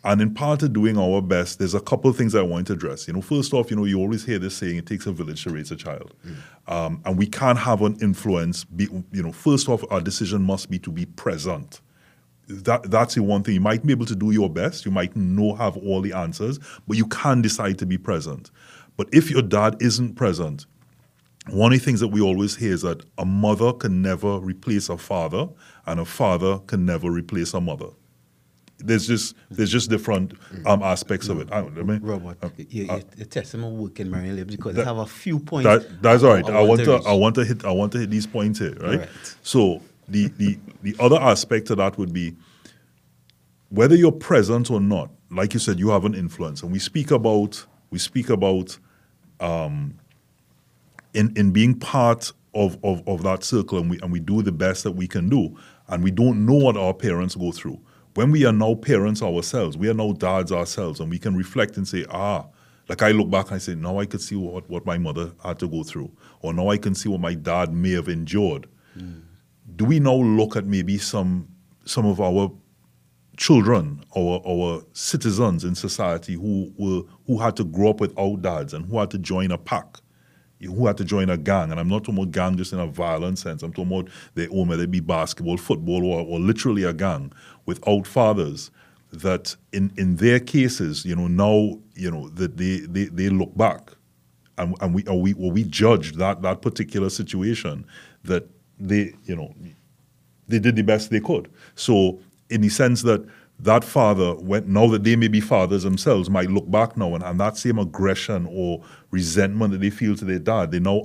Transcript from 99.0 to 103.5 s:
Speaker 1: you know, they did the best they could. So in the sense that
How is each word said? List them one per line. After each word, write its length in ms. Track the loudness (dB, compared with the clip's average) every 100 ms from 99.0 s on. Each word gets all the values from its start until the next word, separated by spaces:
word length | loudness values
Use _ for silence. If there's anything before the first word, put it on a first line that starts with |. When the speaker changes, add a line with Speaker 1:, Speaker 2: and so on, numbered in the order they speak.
| 0 -8
Speaker 1:
you 100 | -10 -10
know, 180 | -10 -14 -20 -20 _ _ _ _ _ _ -4
they 100 | 2
did 180 | 2 2
the 60 |
best 280 | 2 2 2
they 100 | -2
could. 300 | 0 -4 -4 _ -20
So 460 | -8 2 4 4 0 -16 _ _
in 100 | 0
the 80 | 0
sense 340 | 4 2 4
that 220 | 2 2 0 -20 _